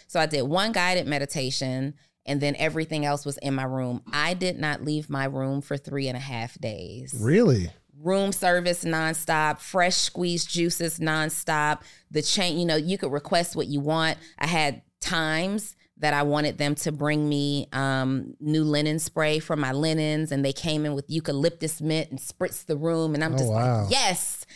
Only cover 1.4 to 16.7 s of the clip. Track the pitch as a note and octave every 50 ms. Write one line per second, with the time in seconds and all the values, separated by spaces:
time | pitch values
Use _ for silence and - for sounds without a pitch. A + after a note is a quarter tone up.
1.4 | C3 B2+ C#3 - C3+ C3 B2+ C3 C3+ C#3+ D3+ - _ _ _ _ _ - C#3+ C#3+
2.4 | C#3+ C#3+ C#3 - D3+ D#3+ D#3 D#3+ D#3+ D#3 D#3 D3+ D3 D3 C#3+ C#3+ - C#3+ C#3 -
3.4 | - C#3 C#3 C3+ C3 B2+ C3 C3 B2+ B2 B2 - - - - D3 D3+ E3 F#3 F3+
4.4 | F#3 F3+ F3 - E3 D3+ D3 - B2+ D3+ D3+ D3+ D3+ - C#3+ C3+ C3+ C3+ C#3 C3+
5.4 | C3+ C3+ C3+ C#3 C#3 - D3 C#3 - - C#3 C#3+ C3+ C3 B2+ B2+ C3+ C#3 B2+ A2+
6.4 | A2+ B2 - - - A2+ G#2+ D#2+ F2+ E2 F#2+ B2 C3 C3 B2+ A#2 G#2+ B2+ D#3+ A3
7.4 | B3 F3+ B2+ G2+ F2 E2+ - - _ _ _ C#3+ D3+ F3 F#3+ G3 G3 G3 F#3+ -
8.4 | G3+ F3+ F3 F3+ F3 F3+ F3 E3+ - E3 E3 D#3+ D#3+ D#3+ D#3+ - - - D#3+ D#3
9.4 | D3+ D3+ D3 - - - - F#3 F3 F#3 - - - - - F3 F3+ F3 F3 E3+
10.4 | - - - E3+ E3+ F3 E3+ - E3+ E3 D#3+ E3 D#3+ D#3+ D#3 D#3 D#3 D#3+ D#3+ -
11.4 | - - D#3 D3+ D3+ D3+ D3+ - - - - - _ _ D3+ D3+ D3+ - - G3+
12.4 | F3+ F3+ D3 E3+ F3 E3+ D#3 D#3+ D3+ F3 F#3+ G3 - C#3 C3+ C#3+ - - G3 E3+
13.4 | E3+ - - E3 C3 - C#3+ C#3+ C#3 D3+ D#3+ D#3+ D#3+ D#3+ D3+ - - - - -
14.4 | - D#3+ F3 D#3+ D3+ C#3+ C3 A#2 - _ _ _ - - F3+ E3 D#3+ D#3 D#3 D#3+
15.4 | F3 F#3+ G3+ G#3+ G3+ - - - _ _ _ - D3+ D3+ C#3+ C#3+ D3 D3 D3 D3+
16.4 | D3+ C#3+ - - D3 C#3+